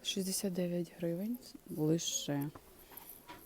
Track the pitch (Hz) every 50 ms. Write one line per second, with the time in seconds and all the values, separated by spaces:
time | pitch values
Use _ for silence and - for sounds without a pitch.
0 | - - - 196 185 190 185 - - 196 180 185 180 175 175 175 170 165 - -
1 | 175 170 170 175 202 220 247 - - - - - - - 170 165 151 151 160 170
2 | - - - - - - 143 143 143 156 - - - - - - - - - -
3 | - - - - - - - - -